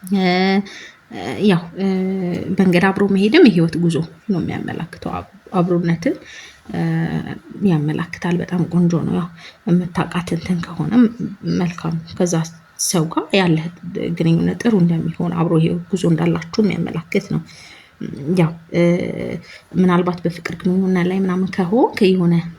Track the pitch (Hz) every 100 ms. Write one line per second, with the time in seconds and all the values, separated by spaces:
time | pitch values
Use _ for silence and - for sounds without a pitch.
0 | 185 190 185 180 190 190 196 - - -
1 | _ - 92 107 208 175 170 - 196 190
2 | 185 190 180 175 - 190 185 175 190 190
3 | 202 196 202 285 302 175 165 160 170 165
4 | 165 - - 185 - - - - - -
5 | - - - - - 190 175 175 170 165
6 | 262 370 - - - - - 170 165 165
7 | 165 156 - - - - 202 160 147 156
8 | 170 - 175 175 - 180 165 170 175 170
9 | - 180 170 - - - - 175 175 175
10 | 165 180 170 170 - 180 170 165 156 226
11 | 240 233 165 - 160 170 175 170 165 165
12 | - - 180 165 160 - _ _ - 180
13 | 156 302 403 - 180 160 165 - 175 -
14 | - 170 165 165 170 180 233 220 175 165
15 | 165 165 175 170 165 170 165 175 170 185
16 | 175 160 170 170 - - 214 170 170 165
17 | - 202 - 156 165 - - - - _
18 | - - 139 185 160 - - 170 175 175
19 | - - - - - - _ 165 185 175
20 | 180 175 175 170 - 175 180 185 190 185
21 | 175 190 190 180 185 - 180 220 320 -
22 | 190 185 175 170 165